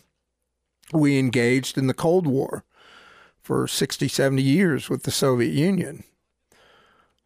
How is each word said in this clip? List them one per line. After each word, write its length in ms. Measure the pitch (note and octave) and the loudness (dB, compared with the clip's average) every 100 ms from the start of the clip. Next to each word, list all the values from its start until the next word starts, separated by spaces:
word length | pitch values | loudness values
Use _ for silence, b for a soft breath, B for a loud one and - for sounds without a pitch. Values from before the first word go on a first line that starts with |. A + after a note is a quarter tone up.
| - _ _ _ _ _ _ _ _ | -8 _ _ _ _ _ _ _ _
We 260 | E3 D3 C#3 | 2 2 2
engaged 580 | C3 B2+ A#2+ C3 C3 - | 2 2 2 2 -2 -4
in 120 | C3 | -2
the 60 | |
Cold 320 | C3 E3+ F3+ E3 | 0 2 2 2
War 360 | C3 - - - b b b b b b b | -2 -2 -8 -14 b b b b b b b
for 240 | - C3 B2+ | -6 -4 -4
sixty, 420 | - - - C#3 | -2 -4 -4 -4
seventy 340 | - C#3 C3+ | 0 0 2
years 460 | C3+ D3 F#3+ C3 - | 2 4 2 0 -4
with 140 | C3 | -6
the 80 | - | -4
Soviet 400 | - C#3 B2+ A2+ | -2 0 2 0
Union. 540 | C3+ E3+ F#3+ E3 C#3 - _ _ _ _ b b b b b b b | 0 0 0 -4 -10 -20 _ _ _ _ b b b b b b b